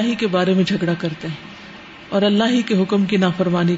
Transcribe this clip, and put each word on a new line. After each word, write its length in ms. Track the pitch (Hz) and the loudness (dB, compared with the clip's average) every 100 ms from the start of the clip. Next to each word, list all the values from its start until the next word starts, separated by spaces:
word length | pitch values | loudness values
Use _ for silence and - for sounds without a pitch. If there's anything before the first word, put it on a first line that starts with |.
ہی 120 | 233 233 | 0 0
کے 120 | 220 | 0
بارے 260 | 180 180 | 0 2
میں 100 | 190 | 2
جھگڑا 300 | 175 165 170 170 | 2 0 -2 -2
کرتے 280 | 170 156 165 | -4 -6 -10
ہیں، 80 | 147 - - - - - - - | -10 -14 -20 -20 -20 -20 -20 -4
اور 120 | 202 | 0
اللہ 280 | 208 208 226 | 2 2 2
ہی 120 | 247 | 0
کے 200 | 220 196 | 2 0
حکم 240 | 190 202 190 | 2 2 2
کی 120 | 202 | 2
نافرمانی 580 | 185 175 180 175 175 | 2 0 0 2 0